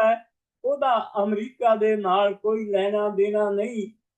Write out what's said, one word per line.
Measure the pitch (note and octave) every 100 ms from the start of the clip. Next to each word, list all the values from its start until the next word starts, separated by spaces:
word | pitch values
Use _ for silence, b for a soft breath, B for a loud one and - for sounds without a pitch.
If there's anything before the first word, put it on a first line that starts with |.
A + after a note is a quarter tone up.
ਹੈ, | A3 A3+ - _ _ _
ਉਹਦਾ | B3 C#4 C4+ A3 - G#3
ਅਮਰੀਕਾ | G#3 G#3 B3 - A#3 A3
ਦੇ | G#3+ G#3+
ਨਾਲ | F#3+ F#3+ G3+
ਕੋਈ | G3 G#3+ A3
ਲੈਣਾ | G#3 G3 G3+ G#3 G#3
ਦੇਣਾ | G3 G#3 G#3 G#3
ਨਹੀਂ। | G3+ A3+ A3+ G3 - _